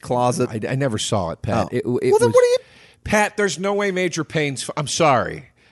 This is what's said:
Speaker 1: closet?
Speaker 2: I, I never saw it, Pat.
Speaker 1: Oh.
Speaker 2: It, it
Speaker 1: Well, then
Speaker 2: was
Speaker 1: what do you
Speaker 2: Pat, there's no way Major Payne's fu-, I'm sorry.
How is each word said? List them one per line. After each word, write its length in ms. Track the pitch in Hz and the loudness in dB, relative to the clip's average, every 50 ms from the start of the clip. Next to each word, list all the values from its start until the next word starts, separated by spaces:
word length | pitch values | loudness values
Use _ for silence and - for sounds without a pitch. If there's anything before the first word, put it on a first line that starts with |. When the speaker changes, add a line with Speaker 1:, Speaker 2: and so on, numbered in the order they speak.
Speaker 1:
closet? 480 | - - 123 123 123 123 120 - 123 - | -6 -4 0 2 2 2 2 0 -2 -2
Speaker 2:
I, 200 | 113 110 - 78 131 | -2 -6 -4 -2 -2
I 20 | |
never 240 | 135 139 131 107 104 | -2 -2 -2 -2 -2
saw 320 | - - 117 101 87 82 | -2 -2 -2 -2 -2 -2
it, 100 | 82 - | -6 -6
Pat. 240 | - - 113 113 92 | -4 -2 0 0 0
Speaker 1:
Oh. 40 | - | 0
Speaker 2:
It, 60 | - | -2
it 80 | 123 - | -4 -2
Speaker 1:
Well, 120 | - 123 - | -2 -2 0
then 120 | - - | 2 2
Speaker 2:
was 100 | 403 440 | 4 4
Speaker 1:
what 120 | 480 466 494 | 4 4 4
do 140 | 508 494 | 4 4
you 100 | 480 494 508 - _ - - - - _ _ - | 4 2 0 -4 _ -20 -20 -20 -20 _ _ -6
Speaker 2:
Pat, 320 | - 208 214 208 196 - | 0 2 2 2 0 0
there's 200 | 208 208 196 139 | -2 -2 -2 -2
no 160 | 156 190 196 202 | -2 -4 -2 -2
way 160 | 202 202 202 | 0 -2 -2
Major 320 | 180 185 185 175 - 170 147 | -2 -2 -2 -2 -2 -4 -6
Payne's 380 | - - 160 147 143 135 120 - | -4 -2 -2 -2 -2 -4 -6 -8
fu-, 100 | - - | -8 -6
I'm 80 | 151 143 | -6 -6
sorry. 600 | 120 - - 170 147 131 113 92 80 80 78 - - _ _ _ _ | -4 0 2 4 4 4 4 2 -2 -6 -12 -14 -18 _ _ _ _